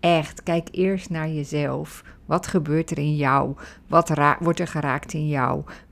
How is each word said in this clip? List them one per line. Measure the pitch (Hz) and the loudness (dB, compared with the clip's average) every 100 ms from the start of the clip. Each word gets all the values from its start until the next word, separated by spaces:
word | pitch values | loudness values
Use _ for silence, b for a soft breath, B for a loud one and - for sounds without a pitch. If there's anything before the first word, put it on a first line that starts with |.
echt, | 170 170 151 - | 4 2 0 -10
kijk | - 170 - | -2 -2 -2
eerst | - 185 190 - | -2 0 0 -4
naar | 165 156 | -4 -4
jezelf. | 156 139 151 143 135 151 - B B - | -4 -4 -2 -2 -4 -8 -14 B B -2
Wat | 160 - | -2 2
gebeurt | 190 143 156 160 | 0 2 0 0
er | 156 | -2
in | 151 151 | 0 2
jou? | 139 135 139 139 B B - | 4 4 2 -4 B B 2
Wat | 165 165 | 2 4
ra-, | 151 147 - | 4 4 4
wordt | 170 170 | 0 0
er | 175 | -2
geraakt | 156 143 135 - | -2 -2 -2 -4
in | 156 151 | -4 -2
jou? | 143 127 131 151 B B | 0 0 -2 -6 B B